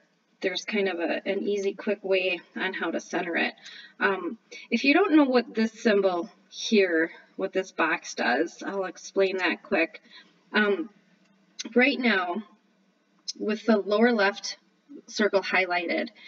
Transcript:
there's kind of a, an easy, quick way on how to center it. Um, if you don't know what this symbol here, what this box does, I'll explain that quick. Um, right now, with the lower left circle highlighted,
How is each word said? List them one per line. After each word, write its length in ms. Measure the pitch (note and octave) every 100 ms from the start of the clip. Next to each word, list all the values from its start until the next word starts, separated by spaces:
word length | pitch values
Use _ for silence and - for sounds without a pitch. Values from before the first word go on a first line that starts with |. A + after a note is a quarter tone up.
| _ _ _ -
there's 240 | F#3+ F#3
kind 240 | - G#3 G3
of 140 | E3+
a, 260 | D#3+ - -
an 160 | G3
easy, 300 | G3+ G3+ G3
quick 280 | G3 A3+ G3+
way 380 | F#3+ F#3+ F#3 E3+ - -
on 180 | F#3+
how 180 | - E4+
to 100 | -
center 340 | - E4+ E4+ -
it. 180 | B3 - - - - -
Um, 380 | G3 F#3 F3 A3+ _ - -
if 140 | A#3 C#4
you 80 |
don't 240 | D#4+ G4+ D#4
know 80 | C4+
what 280 | B3 A#3+
this 300 | A3+ A3 -
symbol 460 | A#3 G3+ F#3+ F3 - _ _
here, 640 | - - G#3+ F#3 E3 E3 - _ -
what 160 | F#3+
this 220 | F#3 F#3
box 400 | - D#3+ E3+ -
does, 500 | - A#3+ - E4+ - -
I'll 200 | G3 F#3
explain 540 | - - F#3+ F#3+ F#3
that 240 | F3 -
quick. 380 | - - E4 - _ - _ _ _
Um, 360 | G#3+ G#3 F#3 D#3 _ _ _ _ _ _ - A#3 A#3+
right 240 | C4+ A#3+
now, 420 | B3 F#3+ F3+ G3+ - _ _ _ _ _ _ _ - -
with 280 | G3+ G#3+ -
the 140 | G#3+
lower 340 | F#3+ G#3 A#3+
left 420 | A3+ G3 G#3+ - - _ _ _ - -
circle 340 | - G3+ G3
highlighted, 680 | F#3+ F#3 F#3 F3 E3+ - - -